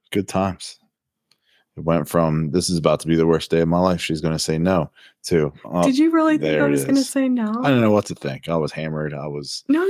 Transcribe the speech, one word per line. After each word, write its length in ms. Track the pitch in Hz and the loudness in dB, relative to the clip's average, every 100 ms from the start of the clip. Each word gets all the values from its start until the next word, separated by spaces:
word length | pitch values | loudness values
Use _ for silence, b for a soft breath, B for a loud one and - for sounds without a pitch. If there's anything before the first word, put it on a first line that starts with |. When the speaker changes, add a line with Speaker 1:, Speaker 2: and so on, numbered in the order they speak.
| - | -6
Speaker 1:
good 160 | 101 98 | -4 -2
times. 500 | 95 95 87 - - _ _ _ _ _ _ _ _ _ - | -2 -2 -4 -14 -20 _ _ _ _ _ _ _ _ _ -8
It 40 | |
went 240 | 78 82 73 | -2 -2 0
from, 440 | 85 80 78 76 | 0 2 0 0
"This 180 | 90 87 | 0 0
is 80 | 85 | 0
about 220 | 78 76 | 2 0
to 80 | 80 | 2
be 80 | 82 | 2
the 100 | 82 | 4
worst 240 | 80 - | 2 2
day 100 | 82 | 0
of 60 | 82 | 2
my 120 | 87 | 2
life. 200 | 92 87 | 2 0
She's 200 | - 78 | -4 -4
gonna 180 | 80 78 | -2 -2
say 200 | - 80 | -2 0
no," 320 | 90 90 78 b b b | 2 2 -2 b b b
to, 280 | - 85 73 - | -2 0 0 -4
"Oh, 180 | - 87 | -6 0
Speaker 2:
Did 160 | 156 262 | 2 2
you 120 | 320 | 2
really 260 | 320 311 302 | 2 2 0
think 60 | |
I 80 | - | 0
Speaker 1:
there 160 | - 285 | 2 2
it 20 | |
Speaker 2:
was 140 | 143 | 0
gonna 160 | - 269 | 0 0
Speaker 1:
is." 80 | 262 | 0
Speaker 2:
say 200 | 269 262 | -2 0
no? 240 | 247 214 226 | 0 -2 -2
Speaker 1:
I 40 | 147 | 2
didn't 120 | 123 | 4
know 100 | 110 | 4
what 160 | 104 - | 2 0
to 80 | |
think. 340 | 85 71 67 - | -6 -8 -8 -4
I 80 | 82 | -2
was 140 | - | -2
hammered. 420 | 78 78 78 76 | -6 -6 -6 -6
I 140 | 71 73 | -8 -10
was 380 | 73 67 - - | -10 -10 -8 -2
Speaker 2:
No, 160 | 311 | 0